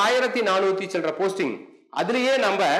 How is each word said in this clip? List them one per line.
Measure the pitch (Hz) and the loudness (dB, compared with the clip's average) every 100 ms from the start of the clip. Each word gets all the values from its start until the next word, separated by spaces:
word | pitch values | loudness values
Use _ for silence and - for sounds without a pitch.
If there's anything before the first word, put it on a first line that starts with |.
| 208 | 4
ஆயிரத்தி | 247 254 240 | 2 0 0
நானூத்தி | 214 190 196 190 185 | 0 2 2 0 -2
சில்லற | 180 160 156 | -4 -2 -2
போஸ்டிங், | 190 190 143 98 - - _ 131 | -2 -2 -4 -6 -12 -20 _ -6
அதுலயே | 180 247 254 269 | -2 0 0 2
நம்ம | 214 190 175 156 | 0 2 2 2